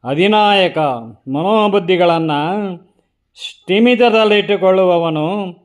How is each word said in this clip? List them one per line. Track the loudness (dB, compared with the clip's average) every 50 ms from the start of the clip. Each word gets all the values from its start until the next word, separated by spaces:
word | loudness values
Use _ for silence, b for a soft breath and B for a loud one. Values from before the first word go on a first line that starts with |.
| -6
ಅಧಿನಾಯಕ | -6 -2 0 0 2 2 2 2 2 2 2 0 0 0 -2 -2 -2 -4 -6 -10 -14 -20 _ _ -8
ಮನೋಬುದ್ಧಿಗಳನ್ನು | -6 -4 -2 0 0 2 2 2 0 0 0 0 0 2 2 2 2 0 -2 -2 -4 -4 -4 -4 -4 -6 -6 -8 -10 -12 -16 _ _ _ _ _ _ _ _ _ _ -18
ಸ್ಥಿಮಿತದಲ್ಲಿಟ್ಟುಕೊಳ್ಳುವವನು | -18 -18 -18 _ _ -2 0 2 4 2 4 4 2 2 4 2 2 2 2 0 0 -2 -2 0 2 2 2 4 2 2 2 0 0 -2 -2 -2 -4 -4 -4 -6 -8 -8 -12 _